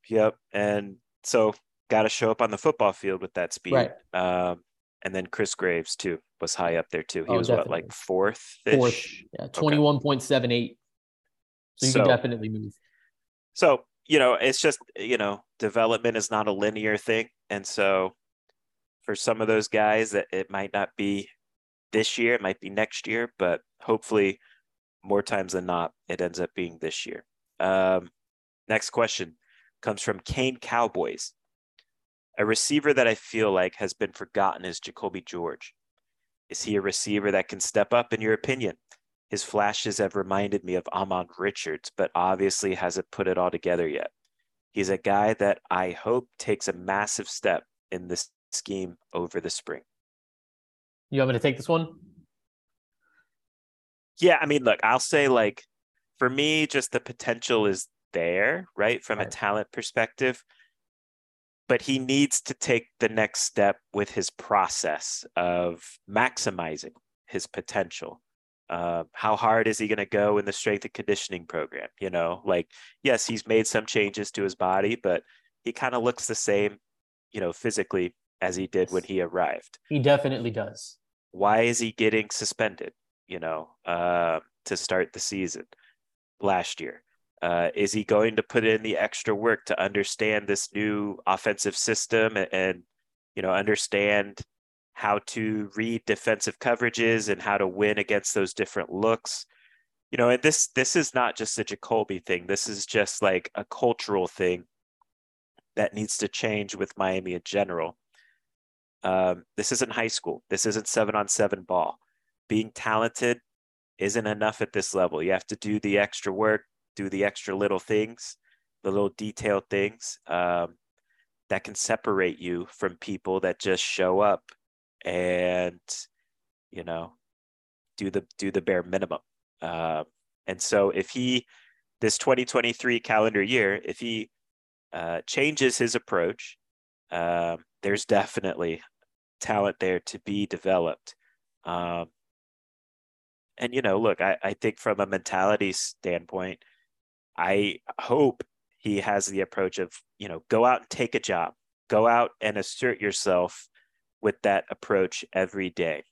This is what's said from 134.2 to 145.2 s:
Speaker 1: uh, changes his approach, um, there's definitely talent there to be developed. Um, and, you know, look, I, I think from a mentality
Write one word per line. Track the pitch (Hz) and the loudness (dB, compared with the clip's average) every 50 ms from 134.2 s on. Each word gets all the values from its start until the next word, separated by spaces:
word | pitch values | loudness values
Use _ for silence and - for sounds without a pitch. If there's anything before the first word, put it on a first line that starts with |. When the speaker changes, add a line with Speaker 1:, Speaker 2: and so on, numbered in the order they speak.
| 107 _ _ _ _ _ _ _ _ _ _ _ _ _ - | -6 _ _ _ _ _ _ _ _ _ _ _ _ _ -10
Speaker 1:
uh, | 85 85 85 85 82 - | -8 -6 -4 -4 -6 -6
changes | - - 139 143 151 151 147 135 127 120 | -4 0 2 2 2 2 4 2 2 4
his | - 120 117 117 | 4 0 0 0
approach, | 120 _ - 104 90 85 90 117 - - - - _ _ _ _ _ _ _ _ _ _ _ | -2 _ 0 2 2 2 2 -2 -6 -14 -20 -20 _ _ _ _ _ _ _ _ _ _ _
um, | 85 87 85 85 87 85 85 85 85 82 85 _ _ _ | -6 -2 -2 0 0 0 0 -2 -4 -6 -10 _ _ _
there's | - 98 101 104 - | -2 -2 -2 -2 0
definitely | - 110 101 98 - - - - 95 - - 87 85 80 82 - - _ _ _ _ _ _ _ _ _ _ | 2 2 2 2 0 -4 -4 -4 -4 -4 -2 -4 -4 -4 -6 -12 -20 _ _ _ _ _ _ _ _ _ _
talent | - - 110 104 101 101 - _ | -4 -2 0 2 2 0 0 _
there | 95 92 92 87 | 0 0 0 -2
to | _ - - 95 | _ -8 -16 -12
be | _ 107 101 101 101 | _ -4 -2 -2 -2
developed. | - 101 87 - 95 95 90 85 82 - _ _ - - _ _ _ _ _ _ _ _ _ _ | -4 -6 -4 0 2 2 2 2 0 -4 _ _ -20 -20 _ _ _ _ _ _ _ _ _ _
Um, | - 87 87 87 87 87 85 85 - _ _ _ _ _ _ _ _ _ _ _ _ _ _ _ _ _ _ _ _ _ _ _ _ _ _ _ _ _ - | -6 -6 -4 -4 -4 -4 -6 -8 -10 _ _ _ _ _ _ _ _ _ _ _ _ _ _ _ _ _ _ _ _ _ _ _ _ _ _ _ _ _ -6
and, | 123 120 123 | -6 -2 -2
you | 131 | 0
know, | 123 104 95 101 | 2 2 2 4
look, | 113 110 90 - | 4 2 2 2
I, | 92 98 92 - | 2 0 2 0
I | - 98 101 | -2 -6 -4
think | _ - 113 - - | _ -2 -4 -4 -2
from | - 113 104 98 | -2 -2 0 0
a | 101 | 0
mentality | 98 98 95 | -2 -2 -4